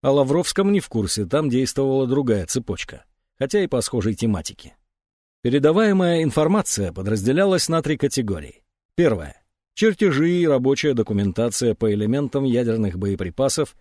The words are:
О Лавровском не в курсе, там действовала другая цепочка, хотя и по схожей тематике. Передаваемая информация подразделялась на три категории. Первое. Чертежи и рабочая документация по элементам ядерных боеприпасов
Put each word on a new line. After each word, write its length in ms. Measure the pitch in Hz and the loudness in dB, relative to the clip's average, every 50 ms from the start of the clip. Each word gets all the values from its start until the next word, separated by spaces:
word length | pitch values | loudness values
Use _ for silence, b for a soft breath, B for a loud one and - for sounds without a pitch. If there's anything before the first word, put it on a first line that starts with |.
О 100 | - 139 | 2 2
Лавровском 580 | 135 143 135 131 143 170 175 - - - 196 202 | 2 2 2 2 2 0 0 -2 -2 0 2 2
не 100 | 202 190 | 2 0
в 80 | - - | 0 -2
курсе, 340 | - 113 104 92 - 107 104 | -4 -2 -2 -2 -2 -4 -2
там 240 | 85 - 151 156 139 | 0 0 0 0 2
действовала 580 | 120 127 135 120 - 143 135 135 131 135 131 | 0 0 0 0 -2 -2 0 0 2 0 0
другая 380 | 120 135 143 139 120 110 101 87 | 0 0 0 2 0 0 0 -2
цепочка, 640 | - - 131 117 - 92 - - - - - _ _ _ _ _ _ _ _ | -4 -4 -6 -4 -4 -8 -8 -8 -14 -14 -20 _ _ _ _ _ _ _ _
хотя 260 | 135 135 - 208 190 | -4 -2 0 -2 0
и 20 | |
по 140 | - - 123 | 0 -2 -2
схожей 340 | 110 - - 120 95 113 104 | -2 -2 -2 -2 0 -2 -2
тематике. 640 | - 120 113 104 85 76 - - - - - _ _ _ _ _ _ _ _ _ _ _ _ _ _ | 0 -2 -2 -2 -2 -6 -10 -16 -16 -20 -20 _ _ _ _ _ _ _ _ _ _ _ _ _ _
Передаваемая 800 | - 123 123 143 135 151 160 208 220 214 196 185 185 175 170 165 | -2 0 2 4 4 4 4 4 2 4 2 2 2 2 2 2
информация 720 | 160 147 - 156 156 160 196 214 180 - - - 98 87 | 0 0 0 0 2 2 2 0 -2 -2 -4 -4 -4 -4
подразделялась 760 | 80 98 92 101 110 104 95 117 135 170 196 196 185 165 - - | -6 -6 -4 -4 -4 0 0 0 2 2 2 2 2 0 0 0
на 100 | 165 165 | -2 -2
три 160 | - 147 156 | 0 -2 -2
категории. 680 | 123 - 139 - 139 120 101 95 80 73 - - _ _ _ _ _ _ _ _ | 0 -2 -2 0 -2 -4 -4 -6 -6 -8 -16 -20 _ _ _ _ _ _ _ _
Первое. 480 | - 175 147 110 87 76 71 - _ _ _ _ _ _ _ _ | 2 2 2 2 0 -6 -12 -16 _ _ _ _ _ _ _ _
Чертежи 560 | - 208 220 190 - 214 190 143 139 156 170 | 2 2 2 2 2 2 2 2 2 2 2
и 160 | 175 180 175 | 2 2 2
рабочая 460 | 160 143 127 123 135 139 - - 147 | 2 2 2 2 2 0 2 0 0
документация 840 | 131 117 107 - 107 101 101 98 90 - 117 120 - - 123 117 107 | 0 0 0 0 0 0 0 0 0 0 -2 -2 -2 0 0 0 0
по 180 | _ 117 110 | _ 0 0
элементам 500 | 101 104 107 107 123 143 147 127 - 139 | 0 0 0 0 0 0 -2 -2 -2 -2
ядерных 560 | 139 135 117 123 123 117 113 113 107 98 87 92 | 0 0 0 0 0 0 0 0 -2 -2 -2 -4
боеприпасов 760 | 98 98 98 90 95 90 - - 135 135 - - 147 - - - | -4 -4 -2 -4 -6 -8 -2 -2 -2 0 0 -2 -4 -6 -6 -20